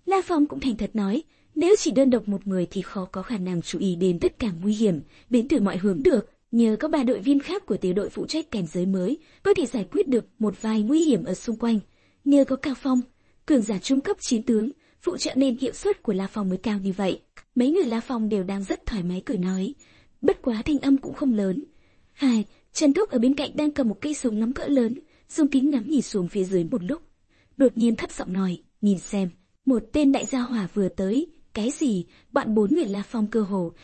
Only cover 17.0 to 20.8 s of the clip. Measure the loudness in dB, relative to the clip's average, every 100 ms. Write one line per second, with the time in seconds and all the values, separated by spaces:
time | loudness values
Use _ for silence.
17 | -2 -2 _ -20 _ 0 2 2 2 -2
18 | -4 -4 -2 -2 -2 -6 -4 -6 -4 -4
19 | -4 -4 -4 -2 -2 -2 -4 -8 _ _
20 | _ _ 0 0 -2 -4 -2 -2